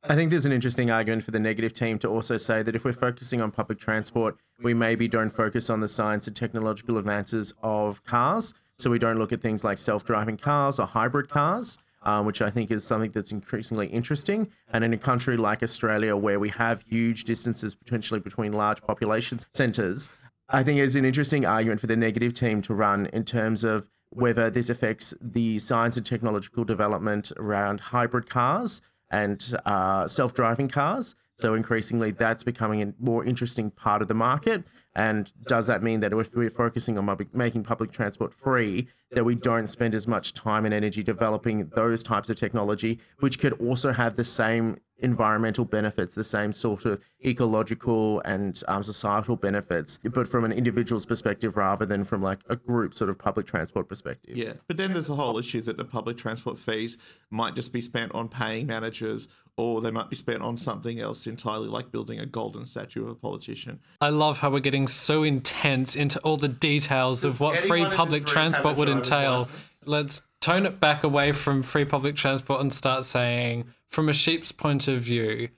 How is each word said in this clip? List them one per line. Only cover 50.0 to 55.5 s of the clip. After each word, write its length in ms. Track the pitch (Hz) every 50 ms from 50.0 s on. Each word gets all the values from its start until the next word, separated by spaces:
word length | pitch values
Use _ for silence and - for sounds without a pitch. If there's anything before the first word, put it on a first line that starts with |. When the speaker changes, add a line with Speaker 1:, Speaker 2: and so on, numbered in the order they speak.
Speaker 1:
but 240 | - 120 120 127 120
from 180 | - - 123 113
an 80 | 113
individual's 520 | 107 107 127 120 101 123 117 98 117 107 95
perspective 500 | - 117 107 - 113 101 - - 110 92
rather 300 | 107 98 95 98 101 107
than 180 | 95 104 98
from, 200 | 101 98 - 101
like, 180 | 95 95 98 98 _ -
a 80 | 117
group 380 | 120 _ - 120 117 110 - -
sort 160 | - 113 95
of 80 | 95 -
public 280 | - 104 95 - 101
transport 420 | - - 87 78 - - 101 90 _
perspective. 460 | 98 - - - - - _ - -
Speaker 2:
Yeah, 200 | 120 117 110 - - _
but 120 | _ 170 160
then 160 | 190 190 190
there's 140 | 170 156 147
the 80 | 147
whole 220 | 139 143 120 113 113
issue 220 | 120 -